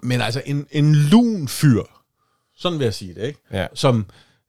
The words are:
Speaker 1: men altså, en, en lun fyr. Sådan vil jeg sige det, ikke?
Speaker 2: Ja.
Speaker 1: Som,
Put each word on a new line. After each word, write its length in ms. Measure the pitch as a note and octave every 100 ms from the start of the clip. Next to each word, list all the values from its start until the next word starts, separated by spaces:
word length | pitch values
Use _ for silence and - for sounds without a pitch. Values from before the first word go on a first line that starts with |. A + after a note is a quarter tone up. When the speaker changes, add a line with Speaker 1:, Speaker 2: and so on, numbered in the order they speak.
Speaker 1:
men 180 | B2 B2
altså, 200 | A2 C3+ -
en, 220 | C#3+ C#3+
en 240 | D3+ D3+ D3+
lun 520 | D3 G#3+ A#3+ G#3 C3
fyr. 340 | - D3+ G#2+ - _ _ _ _ _ _ _
Sådan 240 | F3+ D#3+
vil 60 | A#2+
jeg 80 |
sige 200 | F#2 F#2+ E2+
det, 120 | A#2
ikke? 120 | D3 _
Speaker 2:
Ja. 160 | G2 F2+
Speaker 1:
Som, 320 | - C#3+ A#2 G2+ _ _ _